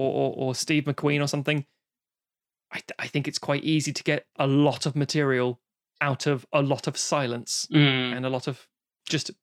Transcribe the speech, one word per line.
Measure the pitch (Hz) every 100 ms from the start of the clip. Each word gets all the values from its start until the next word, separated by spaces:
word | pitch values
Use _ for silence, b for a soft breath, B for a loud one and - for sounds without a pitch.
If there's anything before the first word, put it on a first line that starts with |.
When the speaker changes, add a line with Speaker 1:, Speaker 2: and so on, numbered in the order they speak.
| 135
Speaker 1:
or, | 139 135 -
or | 131
Steve | 123 - 151
McQueen | 143 135 147 147
or | 143
something, | 147 139 151 - _ _ _ _ _ _ _ _ _ _
I, | -
th-, | - -
I | -
think | 147 143
it's | -
quite | - 143
easy | 160 156 147
to | -
get | - 147 - -
a | 139
lot | 139 147 - 156
of | 143
material | 139 151 139 127 123 120 _ _ _ -
out | 143 127 147
of | 131 -
a | 151
lot | 143 135 -
of | -
silence | - 151 123 120 - - -
Speaker 2:
Mm. | 147 143 131 123 123
Speaker 1:
and | 131
a |
lot | 131 -
of | 131 - _ _ _ -
just | 151 - -